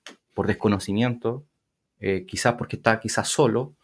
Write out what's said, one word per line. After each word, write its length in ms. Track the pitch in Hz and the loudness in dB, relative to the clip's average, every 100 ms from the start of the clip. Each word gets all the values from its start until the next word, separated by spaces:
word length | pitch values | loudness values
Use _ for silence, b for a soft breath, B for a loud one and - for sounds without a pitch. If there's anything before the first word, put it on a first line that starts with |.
| - - _ | -20 -20 _
por 140 | - 98 | -2 -2
desconocimiento, 960 | 98 107 101 - 101 123 120 113 127 - _ _ _ _ _ | 2 2 2 0 0 0 0 -4 -4 -8 _ _ _ _ _
eh, 240 | 98 95 92 | -2 -2 -4
quizás 280 | 101 123 | -2 0
porque 200 | 120 - | 0 -4
estaba 240 | 110 117 110 | -2 2 2
quizás 300 | 113 - 104 | 0 -4 -2
solo, 460 | - 127 110 143 - | 2 2 2 -4 -10